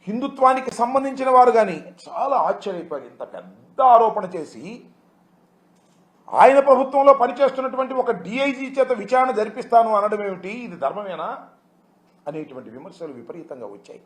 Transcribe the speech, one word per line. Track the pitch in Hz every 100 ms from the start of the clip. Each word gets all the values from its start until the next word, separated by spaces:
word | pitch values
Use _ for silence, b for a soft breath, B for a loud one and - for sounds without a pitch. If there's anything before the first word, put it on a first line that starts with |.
| -
హిందుత్వానికి | 226 277 - 262 262 254 -
సంబంధించిన | 240 269 269 262 254
వారు | 254 247 226
కానీ | 208 156 - -
చాలా | - 170 262 262 165
ఆశ్చర్యపోయారు. | 202 208 180 165 147 120
ఇంత | - 120
పెద్ద | 180 180 - _ - 262
ఆరోపణ | 233 226 208 185 185
చేసి | 147 113 147 240 - _ _ _ _ _ _ _ _ _ _ _ _ _ - 127
ఆయన | 220 277 277
ప్రభుత్వంలో | 254 269 277 277 269
పనిచేస్తున్నటువంటి | 240 262 277 269 262 254 262 262
ఒక | 240 202
డీఐజీ | 175 240 277 262 262 269
చేత | 262 240
విచారణ | 208 254 262 214
జరిపిస్తాను | 214 226 233 233 226 214
అనడం | 208 208 202
ఏమిటి, | 185 180 226 240
ఇది | 175
ధర్మమేనా | 135 180 202 165 175 277 269 _ _ _ _ _ _ _ -
అనేటువంటి | 156 147 127 110 117
విమర్శలు | 170 180 160 123
విపరీతంగా | - 170 160 135 110 101
వచ్చాయి. | - 117